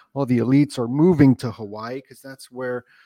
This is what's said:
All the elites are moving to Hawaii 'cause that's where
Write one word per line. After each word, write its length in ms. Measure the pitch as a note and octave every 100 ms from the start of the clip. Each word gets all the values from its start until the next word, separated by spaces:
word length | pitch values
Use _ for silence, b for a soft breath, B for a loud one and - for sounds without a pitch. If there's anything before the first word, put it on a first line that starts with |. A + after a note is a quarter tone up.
| B
All 100 | C#3
the 140 | C3 B2
elites 400 | A2+ C3+ C#3+ -
are 100 | A#2
moving 460 | C#3 E3+ D#3+ C#3 B2
to 140 | B2
Hawaii 500 | G2+ G#2 G#2 A2+ C3
'cause 200 | C#3 B2+
that's 300 | C3+ C3+ -
where 320 | B2 B2+ B2 - b